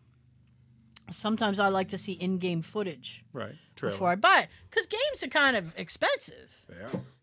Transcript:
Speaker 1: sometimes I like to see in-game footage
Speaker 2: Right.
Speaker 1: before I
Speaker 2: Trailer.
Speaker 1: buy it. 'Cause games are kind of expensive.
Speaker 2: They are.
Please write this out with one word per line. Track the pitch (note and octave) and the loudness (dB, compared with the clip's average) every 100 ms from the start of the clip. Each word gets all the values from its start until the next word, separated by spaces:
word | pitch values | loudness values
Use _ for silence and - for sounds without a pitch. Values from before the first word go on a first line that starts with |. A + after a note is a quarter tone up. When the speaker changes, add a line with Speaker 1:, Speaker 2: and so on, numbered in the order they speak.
| _ _ _ _ _ _ _ - _ - - | _ _ _ _ _ _ _ -20 _ -20 -10
Speaker 1:
sometimes | E3+ G#3+ A3 A3 G3 | -4 0 2 2 4
I | G3+ | 4
like | F#3+ F#3+ | 4 0
to | F#3+ | -4
see | - | -6
in-game | F3+ F3+ F#3 F3+ E3 | -4 -2 0 0 -2
footage | D#3+ G#3 G3 C#3+ - - - | -2 -4 -4 -6 -12 -16 -14
Speaker 2:
Right. | B2+ G#2 C#3+ _ - | -10 -10 -12 _ -8
Speaker 1:
before | - G3 F3+ | -4 0 2
I | F#3 | 4
Speaker 2:
Trailer. | |
Speaker 1:
buy | E4+ F4 | 6 6
it. | E3 - - | 4 -4 -8
'Cause | A4+ - | -4 -2
games | G#4+ D5 C5+ | -2 -2 -2
are | C#4 | 0
kind | D#4 C#4 A#3 | 2 4 2
of | E3 F#3 | -2 -8
expensive. | F3+ - E4+ C5+ - - - - - | -10 -2 0 0 -4 -14 -20 -20 -20
Speaker 2:
They | - | -16
are. | G#3+ - - _ | -8 -8 -10 _